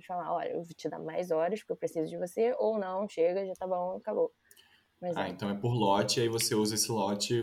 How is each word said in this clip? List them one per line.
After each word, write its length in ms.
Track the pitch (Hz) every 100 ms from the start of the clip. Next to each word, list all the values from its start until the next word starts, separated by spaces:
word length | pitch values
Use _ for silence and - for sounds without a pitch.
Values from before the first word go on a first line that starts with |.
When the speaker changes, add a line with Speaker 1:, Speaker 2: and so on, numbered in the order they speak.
| -
Speaker 1:
fala, 280 | 180 160
"Olha, 160 | 170 -
eu 120 | 160
vou 100 | 170 -
te 120 | 156
dar 120 | 160
mais 300 | 160 170 180
horas 280 | 160 175 208
porque 120 | -
eu 20 | 170
preciso 300 | 165 165 160
de 80 | 170
você", 360 | 180 - 233 -
ou 200 | 214 220
não, 300 | 185 190 208
"Chega, 380 | - 170 190 190
já 80 |
tá 120 | 180 185
bom, 280 | 180 180 190
acabou." 340 | - 202 160 - _ - _ _ _ _
Mas 160 | 180 165
Speaker 2:
Ah, 120 | 95
Speaker 1:
é. 0 |
Speaker 2:
então 200 | 90 104
é 40 |
por 180 | 101 120
lote, 480 | 120 101 101 104 123
aí 80 | 117
você 260 | 113 -
usa 200 | 107 107
esse 160 | 107 -
lote 520 | 110 98 101 - 120